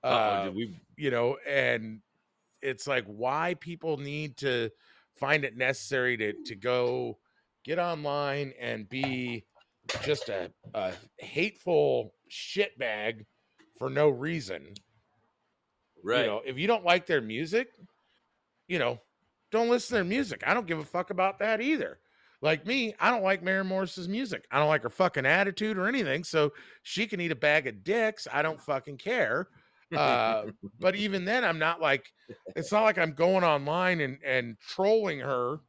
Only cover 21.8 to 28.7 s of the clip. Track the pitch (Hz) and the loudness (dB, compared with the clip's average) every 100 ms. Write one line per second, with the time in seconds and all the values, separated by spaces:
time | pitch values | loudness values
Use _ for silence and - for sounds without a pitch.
21.8 | 98 - _ _ _ _ 147 160 165 262 | -2 -8 _ _ _ _ 0 0 0 -2
22.8 | 226 202 185 240 190 190 175 190 190 190 | -2 2 2 4 2 0 0 0 0 -2
23.8 | 185 - 180 208 262 160 _ 135 151 156 | -4 -6 -6 -4 -4 -8 _ 2 4 4
24.8 | - - 180 147 131 170 196 190 214 196 | 0 2 2 4 4 4 2 0 -2 0
25.8 | 190 262 165 143 180 165 147 - - - | 0 0 0 -2 0 2 2 0 -20 -20
26.8 | - - 214 190 170 143 151 151 131 104 | -10 -4 -4 -2 -2 2 4 4 2 -8
27.8 | 98 226 220 214 - 135 151 156 - | -2 0 0 -2 -4 0 0 -2 -4